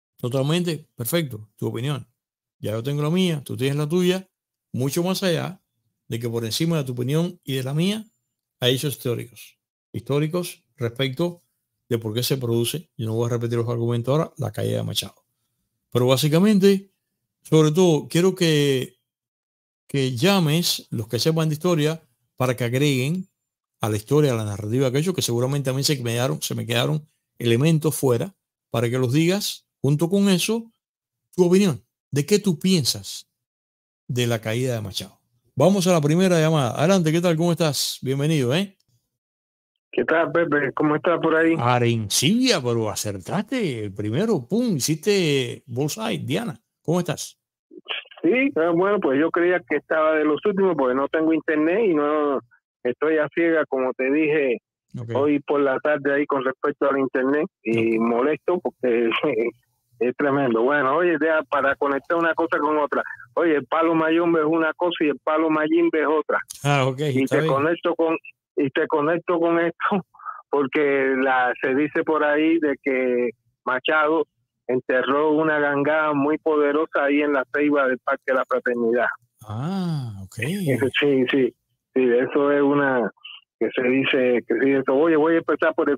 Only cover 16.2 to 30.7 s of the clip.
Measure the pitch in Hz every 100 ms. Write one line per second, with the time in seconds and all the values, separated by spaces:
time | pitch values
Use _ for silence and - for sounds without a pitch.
16.2 | 151 156 202 208 196 196 196 _ _ _
17.2 | _ _ - 156 156 156 185 151 120 165
18.2 | 185 185 170 151 143 131 - _ _ _
19.2 | _ _ _ _ _ _ _ 139 131 123
20.2 | 165 196 160 160 170 - - 117 107 110
21.2 | 165 160 160 151 180 170 147 160 _ _
22.2 | _ _ 127 123 120 127 147 131 131 180
23.2 | 190 _ _ _ _ _ 110 107 - 143
24.2 | 147 117 107 98 104 120 135 131 170 180
25.2 | - 120 127 143 135 131 139 143 123 117
26.2 | 127 147 - 120 113 120 135 151 151 _
27.2 | _ _ 120 117 151 160 156 - 135 117
28.2 | 185 - _ _ _ 120 117 127 127 143
29.2 | 165 196 196 - _ _ 135 147 165 202
30.2 | 202 185 - 226 226